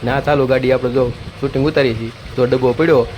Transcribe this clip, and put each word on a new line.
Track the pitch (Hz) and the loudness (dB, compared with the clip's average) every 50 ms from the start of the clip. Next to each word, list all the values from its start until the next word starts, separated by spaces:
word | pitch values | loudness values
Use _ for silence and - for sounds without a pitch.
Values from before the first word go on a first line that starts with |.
| 117 | -2
ને | 120 | -2
આ | 127 139 | -2 0
ચાલુ | 139 151 151 143 131 123 | 0 2 2 2 2 2
ગાડી | 131 127 127 127 | 2 2 4 2
આપણે | 131 123 123 123 120 | 2 2 0 0 0
જો | 135 127 123 | 0 0 0
શૂટિંગ | 120 - - - - - - 135 - 139 135 156 | -2 -8 -12 -16 -10 -6 -6 -4 -2 0 0 0
ઉતારીએ | 156 151 139 127 113 | 2 2 0 0 0
છીએ, | 110 117 113 117 - - - - - | -2 -6 -10 -12 -14 -16 -10 -2 -2
જો | 127 | 0
ડબ્બો | 120 131 131 127 123 120 | 2 2 2 2 0 2
પડ્યો | - 160 170 156 131 113 - - | 2 2 4 4 4 2 0 -6